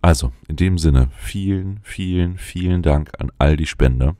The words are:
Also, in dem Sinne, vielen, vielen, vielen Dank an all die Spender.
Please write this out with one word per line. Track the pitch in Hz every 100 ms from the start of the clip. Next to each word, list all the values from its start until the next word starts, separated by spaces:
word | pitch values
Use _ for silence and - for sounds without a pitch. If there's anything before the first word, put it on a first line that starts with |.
| 90
Also, | 80 64 - _
in | 76
dem | 92 90
Sinne, | 80 67 62 -
vielen, | - 101 98 98 95 98
vielen, | 104 - 92 92 90 90
vielen | - 90 90 90
Dank | 80 73 76 -
an | - -
all | 71 76
die | 78
Spender. | - 67 64 65 87